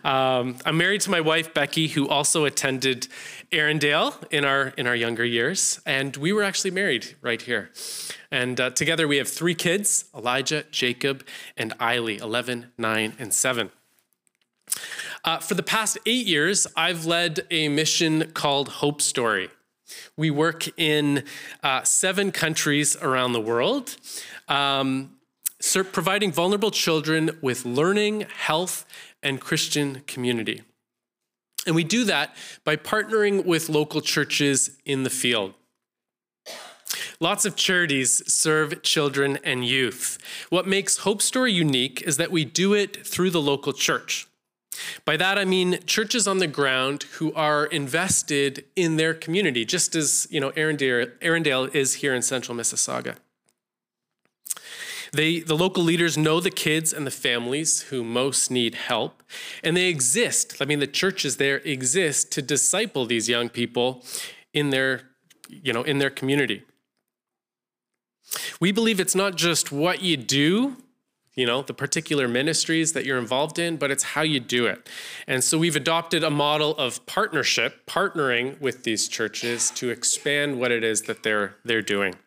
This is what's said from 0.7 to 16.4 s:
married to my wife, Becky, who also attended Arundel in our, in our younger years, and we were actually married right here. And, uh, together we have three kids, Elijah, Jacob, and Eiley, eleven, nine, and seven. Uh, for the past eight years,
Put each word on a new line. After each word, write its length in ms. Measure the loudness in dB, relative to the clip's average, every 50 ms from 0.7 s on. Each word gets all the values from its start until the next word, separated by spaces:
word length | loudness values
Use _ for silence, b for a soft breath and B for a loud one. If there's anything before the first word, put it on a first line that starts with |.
| 2
married 240 | 2 2 2 2 0
to 80 | 0 0
my 120 | 0 2
wife, 320 | 2 4 2 2 0 0 0
Becky, 340 | -2 0 0 0 0 0 0
who 180 | 0 0 0
also 380 | 2 0 0 2 2 2 2 2
attended 640 | 2 0 0 0 0 0 2 0 0 0 0 -6 -12 B B B B B B B B
Arundel 640 | 0 2 2 2 2 2 2 4 4 2 2 0 -4 -8 -8 -2
in 140 | 0 0 2
our, 240 | 2 2 2 0 -2 -4
in 100 | -2 0
our 80 | 0 0
younger 300 | 2 0 -2 0 0 -2
years, 560 | 0 2 2 0 0 0 0 0 0 -2 -4 _
and 300 | -2 -2 -2 -2 -4 -4
we 160 | -4 -2 0
were 100 | 0 0
actually 280 | 0 0 -2 -2 -4 -2
married 460 | -2 -2 0 0 0 -2 -4 -8 -16 _
right 180 | -4 -4 -4 -4
here. 300 | -4 -4 -4 -4 -4 -8 B B B B B B B B B B B B
And, 300 | -2 -2 0 0 0 0
uh, 100 | 0 0
together 380 | 0 0 0 0 2 2 2 2
we 80 | 2
have 120 | 2 0 -2
three 260 | -4 -2 0 0 0
kids, 500 | 2 0 0 0 2 0 0 0 0 -2 _ _
Elijah, 500 | -6 -2 -2 0 0 0 -2 -4 -4 -6 _
Jacob, 540 | -4 -2 0 0 0 0 -2 -2 -2 -2 -10 B B B B B B
and 200 | -8 -6 -6 -4 -2
Eiley, 420 | 0 0 0 0 0 -2 -4 -6
eleven, 520 | -6 -4 -4 -2 -2 -2 -6 -8 -8 -14 _
nine, 380 | -4 -2 0 0 0 0 -2 -4 -10
and 140 | -6 -2
seven. 380 | -2 0 0 0 0 0 -2 -4 _ _ _ _ _ _ _ _ _ _ _ _ _ _ _ _ _ _ _ B B B B B B B B B B B -2
Uh, 140 | -2 -2 -2
for 160 | -2 -4 -4
the 80 | -4
past 340 | -2 0 0 0 0 -2 -4 -2 -2
eight 200 | 0 0 0 2
years, 400 | 2 2 2